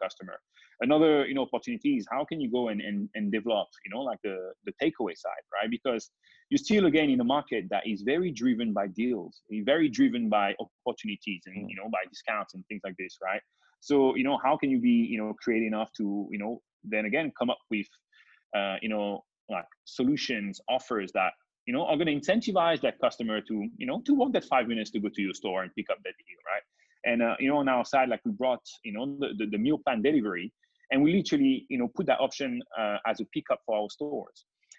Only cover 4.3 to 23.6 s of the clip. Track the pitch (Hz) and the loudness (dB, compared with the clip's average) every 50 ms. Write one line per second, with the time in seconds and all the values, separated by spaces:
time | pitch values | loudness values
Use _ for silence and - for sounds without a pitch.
4.3 | 95 92 92 92 - _ - 104 95 - 135 160 156 - 117 92 80 - - 90 | -6 -6 -8 -10 -12 _ -10 -10 -6 -2 -2 -2 -2 -2 -4 -6 -6 -6 -8 -8
5.3 | - - - - - 101 107 113 120 - - 135 120 110 - - _ _ _ _ | -8 -8 -12 -8 -4 -4 -2 -2 -2 -4 -2 -2 -2 -2 -2 -8 _ _ _ _
6.3 | _ _ _ - 143 143 - - 214 208 190 165 139 156 151 143 131 123 120 120 | _ _ _ 0 0 0 2 4 4 6 6 6 6 6 4 4 4 4 4 2
7.3 | 135 147 143 - 123 110 90 95 104 98 - 110 107 95 98 120 143 170 185 180 | 2 2 0 -2 -4 -4 -2 -2 -2 -2 -2 -2 -4 -2 0 0 0 2 0 -2
8.3 | 139 110 117 127 120 107 120 113 101 104 98 98 90 107 117 123 120 101 85 - | -4 0 0 0 2 2 0 -2 0 -2 -2 -4 -2 -2 -2 -2 -2 -2 -6 -10
9.3 | - - _ - 107 107 101 117 143 170 160 147 107 113 139 127 110 123 117 110 | -14 -20 _ -10 -8 -4 0 2 2 4 2 2 4 4 2 4 4 2 0 2
10.3 | 107 104 101 98 - - 113 - _ _ - 123 110 - - 107 101 - - 107 | 2 4 2 2 0 -4 -8 -14 _ _ -6 -6 -6 -6 -6 -8 -8 -8 -8 -10
11.3 | 98 87 - 92 92 104 101 95 95 95 101 110 110 92 92 90 - - - - | -10 -10 -10 -12 -12 -12 -10 -10 -10 -10 -8 -6 -4 -4 -6 -6 -12 -12 -6 -4
12.3 | 110 104 95 - - 92 90 - 107 98 - 98 90 90 95 90 - - 95 92 | -4 -4 -4 -6 -10 -18 -14 -12 -12 -10 -10 -10 -10 -10 -12 -12 -12 -8 -6 -4
13.3 | 98 - - _ _ _ _ _ _ _ - - 147 139 135 131 - 131 127 139 | -4 -4 -6 _ _ _ _ _ _ _ -2 2 4 6 6 6 4 2 0 0
14.3 | 143 120 - 135 151 151 - 139 131 123 117 123 120 117 117 - 117 110 107 107 | 0 0 2 2 2 2 2 0 2 4 4 6 6 4 4 2 -2 -4 -4 -6
15.3 | 104 - - 123 113 113 117 110 107 107 110 - _ - 107 101 101 104 98 - | -6 -6 -2 0 0 0 0 0 -2 -4 -4 -6 _ -6 -4 -4 -2 -4 -6 -6
16.3 | - 101 101 110 120 - _ _ _ _ - 104 107 107 107 107 110 151 165 139 | -8 -8 -6 -8 -8 -10 _ _ _ _ -10 -4 -2 -2 -2 0 0 -2 -2 -2
17.3 | - - 123 120 120 - _ - 113 104 101 - _ _ _ _ _ _ - _ | -2 -2 -2 -2 -2 -4 _ -4 -4 -4 -4 -6 _ _ _ _ _ _ -20 _
18.3 | _ _ _ - - 104 98 98 95 - - 110 107 104 101 101 101 - - _ | _ _ _ -6 -2 -2 -2 -2 -4 -4 -4 -4 -2 -2 -2 -2 -4 -6 -10 _
19.3 | _ _ _ - 107 90 82 - _ _ - - - - 127 131 151 139 - - | _ _ _ -8 -8 -8 -8 -10 _ _ -20 -12 -4 0 2 2 2 2 0 -4
20.3 | 127 107 101 101 95 - - - 123 131 - - 123 107 95 90 - 101 92 - | -4 -4 -4 -6 -8 -8 -4 -2 -2 -2 -2 -2 -4 -4 -2 -2 0 0 0 0
21.3 | - _ _ _ _ _ - - 123 139 165 - 160 143 175 160 147 143 143 - | -2 _ _ _ _ _ -8 -4 -4 -2 0 0 0 0 2 0 0 -2 0 0
22.3 | 190 233 220 233 190 185 165 170 165 143 - 127 - - - 120 - - 117 110 | 0 0 0 0 2 2 4 2 2 2 0 -2 0 2 0 0 0 0 -4 -2
23.3 | 110 107 104 - 113 107 | -2 -2 -2 -4 -4 -4